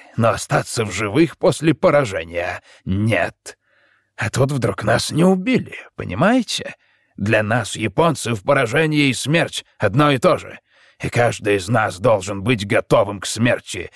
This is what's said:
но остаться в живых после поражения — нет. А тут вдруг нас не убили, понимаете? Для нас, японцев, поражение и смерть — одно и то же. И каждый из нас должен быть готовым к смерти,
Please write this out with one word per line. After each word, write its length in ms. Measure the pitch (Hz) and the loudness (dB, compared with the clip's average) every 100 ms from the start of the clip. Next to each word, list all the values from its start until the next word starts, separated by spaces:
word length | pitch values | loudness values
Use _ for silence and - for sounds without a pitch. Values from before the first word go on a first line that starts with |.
| - - | -10 0
но 140 | 113 | 2
остаться 540 | 101 - 147 123 - | 0 -2 -2 -2 -4
в 80 | 104 | -6
живых 460 | 90 107 120 165 - | -4 -2 2 2 2
после 360 | 165 139 160 | 0 2 0
поражения — 880 | 139 180 143 123 95 82 85 90 85 - - | 2 2 2 2 -4 -6 -4 -4 -6 -14 -12
нет. 720 | - 95 110 95 85 - - - _ _ _ _ _ - | -4 -2 0 0 -2 -6 -18 -20 _ _ _ _ _ -8
А 140 | 107 | -4
тут 220 | - 135 | 0 0
вдруг 320 | 143 113 98 | 0 -4 -2
нас 260 | 101 117 - | -2 -2 0
не 140 | 147 | 2
убили, 520 | 180 190 196 247 - - - - | 2 2 0 -2 -2 -12 -16 -12
понимаете? 800 | 104 92 185 254 - - - - _ _ _ - | -8 0 2 2 0 -6 -8 -16 _ _ _ -6
Для 260 | 104 110 | 0 2
нас, 340 | 104 120 104 110 | 2 0 -2 -4
японцев, 680 | 107 151 165 131 113 113 | -2 2 2 0 -4 -4
поражение 680 | - 139 120 131 160 151 143 | 0 2 2 0 2 2 2
и 60 | |
смерть — 500 | 117 123 165 131 - - - | 0 0 0 0 -6 -12 -4
одно 320 | 104 110 147 | 0 4 4
и 60 | 131 | 4
то 200 | 180 104 | 2 2
же. 200 | - - _ _ _ - | -4 -18 _ _ _ -12
И 80 | 131 | -4
каждый 480 | 120 117 - 104 101 | 0 0 0 0 -2
из 120 | 92 | 0
нас 300 | 120 104 90 | 0 -2 0
должен 420 | 113 107 92 101 | 2 2 0 -4
быть 240 | 98 123 101 | -2 -2 0
готовым 540 | 104 - 123 101 101 | -2 2 2 2 -4
к 60 | - | -8
смерти, 640 | 107 120 95 - 95 85 | -2 0 0 -4 -12 -12